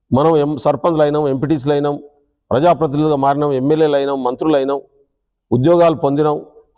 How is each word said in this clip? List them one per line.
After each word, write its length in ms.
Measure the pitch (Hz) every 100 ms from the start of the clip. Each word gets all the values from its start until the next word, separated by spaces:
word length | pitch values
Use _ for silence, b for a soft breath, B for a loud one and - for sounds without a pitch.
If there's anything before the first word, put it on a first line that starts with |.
| _
మనం 240 | 123 160 160
ఎం-, 200 | 143 151
సర్పంచ్లు 440 | 156 - 175 160
అయినాం, 260 | 147 151 147
ఎంపీటీసీలు 460 | 135 139 156 131
అయినాం, 300 | 147 147 143 - _ _ _ _
ప్రజాప్రతినిధులుగా 640 | 120 170 156 156 143 156 143
మారినాం, 360 | 139 143 147
ఎమ్మెల్యేలు 440 | 135 131 156 156 143
అయినాం, 280 | 139 139
మంత్రులు 320 | 123 127 160 147
అయినాం, 260 | 135 139 - _ _ _ _ _ _
ఉద్యోగాలు 440 | 123 135 175 170 147
పొందినాం, 460 | 139 143 151 143 - - _